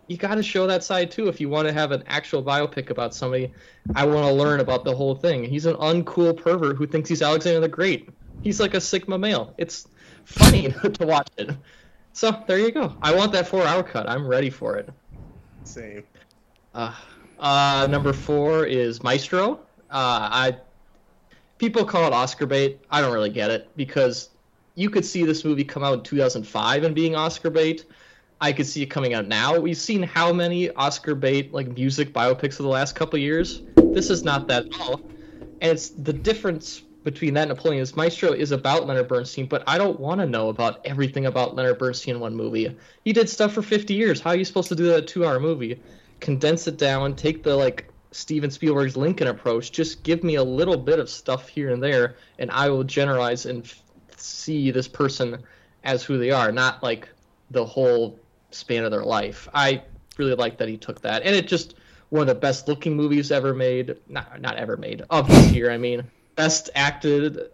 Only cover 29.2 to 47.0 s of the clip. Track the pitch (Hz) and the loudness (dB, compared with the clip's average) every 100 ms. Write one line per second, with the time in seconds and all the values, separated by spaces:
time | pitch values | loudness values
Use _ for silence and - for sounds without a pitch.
29.2 | 101 107 131 170 165 165 - 202 175 165 | 0 0 2 2 0 -2 -2 -2 0 2
30.2 | 175 175 175 175 175 135 143 - 151 139 | 2 2 0 0 -2 -2 -2 -2 -4 0
31.2 | 135 139 139 143 127 123 135 139 143 117 | 0 0 -2 -6 -6 -2 -2 0 -2 0
32.2 | 123 127 143 - 139 131 139 - 160 151 | 0 2 -2 -4 -2 0 -2 -4 -2 -2
33.2 | 143 160 170 - - - - 190 - 180 | 0 0 -2 -8 4 6 6 2 0 0
34.2 | 156 139 135 120 107 - 131 135 - - | 0 -2 0 -2 -2 -8 -8 -8 -10 -20
35.2 | - - - - 165 156 - - 143 139 | -20 -20 -20 -4 -2 0 -4 -8 -6 -2
36.2 | 214 214 196 156 - - - - 147 139 | -2 -2 -4 -4 -8 -16 -20 -10 -8 -4
37.2 | 156 147 151 135 160 135 131 151 170 - | -2 0 0 -2 -2 0 -2 -2 -2 2
38.2 | 170 - 147 139 135 135 143 131 127 123 | 0 0 0 0 2 0 2 0 0 -2
39.2 | 127 139 131 139 135 170 202 - 139 190 | -2 -8 -4 -2 0 2 0 -2 -4 -2
40.2 | 156 117 110 110 117 - - 139 135 139 | -2 0 -2 0 -2 -2 -6 -2 -2 0
41.2 | 131 127 127 127 127 123 127 123 135 120 | -2 0 -2 0 0 2 -2 -4 -6 -6
42.2 | 113 113 113 113 110 - - _ 214 226 | -6 -6 -4 -2 -4 -6 -20 _ 0 2
43.2 | 220 - 208 214 208 214 208 202 220 139 | 2 2 0 0 -2 -2 0 0 2 0
44.2 | 170 180 185 190 170 165 175 165 156 180 | 0 0 0 -2 -2 0 4 4 2 -2
45.2 | 165 127 156 147 117 123 - - - - | 0 2 0 -2 -6 -8 -14 -20 -20 -8
46.2 | - 135 151 165 165 143 139 135 | -4 0 2 2 -2 0 0 0